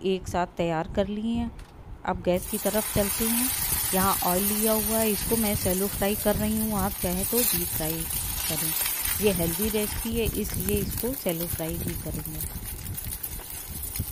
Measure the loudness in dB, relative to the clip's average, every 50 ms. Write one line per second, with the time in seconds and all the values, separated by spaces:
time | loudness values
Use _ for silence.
0 | 0 0 0 0 0 -2 0 0 0 0 0 0 0 2 2 0 -2 0 0 0
1 | 0 0 0 -2 -2 0 0 0 -2 -2 -6 -10 -14 -16 -16 -16 -14 -14 -14 -6
2 | -2 -2 -2 0 2 2 2 2 2 0 -2 0 0 2 2 2 0 2 2 2
3 | 2 2 0 0 0 2 2 2 2 2 0 0 0 0 0 0 0 2 2 4
4 | 4 4 4 4 2 2 4 4 2 2 2 2 4 4 4 2 2 2 2 2
5 | 4 2 2 2 2 2 2 4 4 2 2 2 2 2 2 2 2 0 0 0
6 | 2 2 2 2 2 2 4 4 2 2 2 2 0 0 2 2 0 0 0 0
7 | 0 0 0 0 0 2 2 4 4 4 2 2 0 0 -2 -2 0 0 0 -2
8 | -4 -4 -4 -4 -4 -4 -4 -4 -2 -2 -2 -2 -2 -2 -2 -2 -2 -2 -2 -2
9 | -2 -2 0 2 2 2 4 4 2 2 2 0 0 0 0 0 0 -2 -2 -4
10 | -2 -2 0 0 0 0 0 -2 -2 -2 -2 -2 0 0 0 0 0 0 -2 -2
11 | -2 -2 -2 -2 -2 -2 0 0 -2 -4 -4 -4 -4 -2 -2 -2 -2 -4 -4 -4
12 | -4 -4 -6 -6 -6 -6 -6 -6 -6 -6 -8 -8 -10 -10 -10 -8 -8 -8 -8 -8
13 | -6 -8 -8 -8 -8 -8 -8 -10 -10 -10 -10 -10 -10 -8 -8 -8 -6 -6 -4 -4
14 | -6 -4